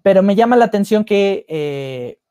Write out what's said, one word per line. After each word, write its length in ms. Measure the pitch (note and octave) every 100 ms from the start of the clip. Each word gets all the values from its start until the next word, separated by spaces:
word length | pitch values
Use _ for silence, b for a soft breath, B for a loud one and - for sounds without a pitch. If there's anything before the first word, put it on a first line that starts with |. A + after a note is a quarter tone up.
pero 180 | - F#3+
me 140 | G3 G3+
llama 200 | A#3 B3
la 100 | A#3
atención 380 | G#3 G3+ G#3+
que, 420 | G#3+ G3+ G3 G3 -
eh, 720 | D#3+ D3 C#3 C3+ C3 B2 - _